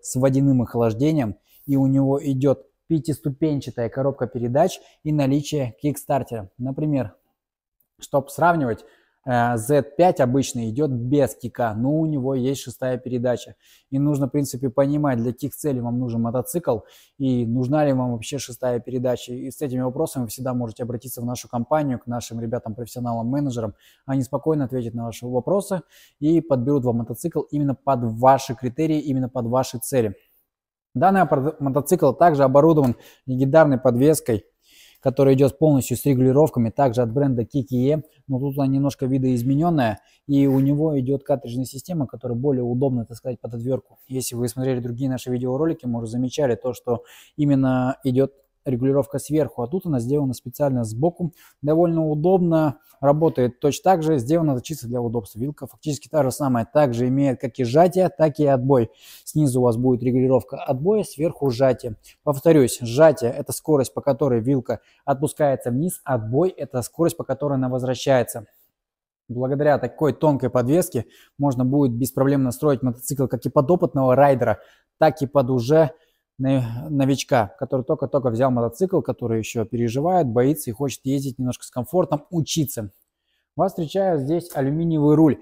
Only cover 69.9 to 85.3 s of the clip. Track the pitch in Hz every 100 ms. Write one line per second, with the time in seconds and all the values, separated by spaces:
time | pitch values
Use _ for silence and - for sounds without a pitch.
69.9 | - 156 - 156 139 127 127 120 165 180
70.9 | 123 - _ _ - 139 123 127 143 139
71.9 | 117 123 - 135 143 131 117 151 135 127
72.9 | 120 - 135 127 123 139 151 135 180 175
73.9 | 135 131 127 143 131 113 104 - _ _
74.9 | - 156 - 135 143 127 131 117 156 160
75.9 | - _ _ _ - 131 135 117 117 156
76.9 | 143 135 135 - 131 104 - 131 131 123
77.9 | 156 - 143 127 113 131 123 117 - 185
78.9 | 170 127 123 120 113 107 120 107 120 117
79.9 | 120 160 185 143 113 131 151 - 107 143
80.9 | - 131 139 139 123 127 120 - - 120
81.9 | 180 175 147 - 170 - - 139 - 107
82.9 | _ _ _ _ _ _ - 185 190 160
83.9 | 190 190 160 131 170 - - 135 151 170
84.9 | 160 147 151 160